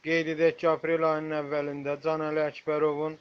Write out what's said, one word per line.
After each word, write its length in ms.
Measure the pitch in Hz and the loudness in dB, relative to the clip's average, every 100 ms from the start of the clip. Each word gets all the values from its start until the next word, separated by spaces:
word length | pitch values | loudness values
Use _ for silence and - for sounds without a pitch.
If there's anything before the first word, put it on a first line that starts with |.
Qeyd 240 | 156 165 160 | 0 0 0
edək 320 | 156 165 160 | 2 2 4
ki, 80 | 170 | 0
aprel 400 | 156 160 165 160 | 2 0 2 2
ayının 300 | 156 156 151 | 0 -2 -4
əvvəlində 580 | 143 147 143 143 139 143 | -2 -2 -2 -4 -4 -2
Canəli 460 | 151 156 156 156 | -2 -2 0 0
Əkbərovun 720 | 151 - - 151 151 147 156 156 | -2 -4 -4 0 2 0 -4 -6